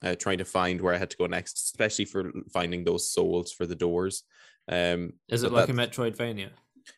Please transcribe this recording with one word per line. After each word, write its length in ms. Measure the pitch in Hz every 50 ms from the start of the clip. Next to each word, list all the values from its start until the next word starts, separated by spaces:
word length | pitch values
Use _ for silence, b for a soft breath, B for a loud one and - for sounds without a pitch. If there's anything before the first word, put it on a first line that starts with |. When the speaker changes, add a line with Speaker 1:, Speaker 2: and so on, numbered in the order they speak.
Speaker 1:
uh, 120 | - 92 87
trying 240 | - - 101 95 87
to 60 | 92
find 360 | - - 92 90 90 90 87
where 140 | 92 90 87
I 40 | 90
had 120 | 92 -
to 60 | -
go 100 | - 90
next, 320 | 87 87 87 90 - - -
especially 460 | - - - - 110 110 - - 101
for 280 | - - 95 92 80 - - - -
finding 320 | - 90 87 85 87 87 87
those 260 | 85 85 85 - -
souls 420 | - 90 87 87 85 87 87 -
for 140 | - - 87
the 80 | 85 87
doors. 480 | 78 87 85 85 87 92 98 98 - - b b b b b b b b -
Um, 460 | 87 87 87 87 87 87 87 85 - _ _ -
Speaker 2:
Is 140 | 113 117
it 80 | 120 117
Speaker 1:
but 60 | 120 117
Speaker 2:
like 80 | 110 -
a 40 |
Speaker 1:
that's 240 | 123 120 120 110 -
Speaker 2:
Metroidvania? 540 | 131 120 113 110 - 120 117 110 101 95 95 - - _ _ _ - - B B